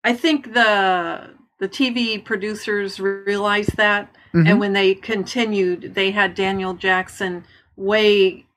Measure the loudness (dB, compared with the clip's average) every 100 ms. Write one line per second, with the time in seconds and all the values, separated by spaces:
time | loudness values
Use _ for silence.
0 | -2 0 0 0 -2 2 4 4 2 0
1 | -2 -8 -14 -20 _ _ -8 0 0 0
2 | -2 -4 -6 -6 -4 -8 -4 -4 -4 -4
3 | -4 -4 -4 -2 0 0 -2 0 2 2
4 | -4 _ _ 2 4 4 2 2 2 0
5 | -4 -6 -4 -4 -2 0 -2 -4 -6 -4
6 | -2 0 0 0 -2 -2 -6 -4 0 0
7 | -2 -8 -8 -8 -12 _ _ -8 0 4
8 | 4 6 4 2 _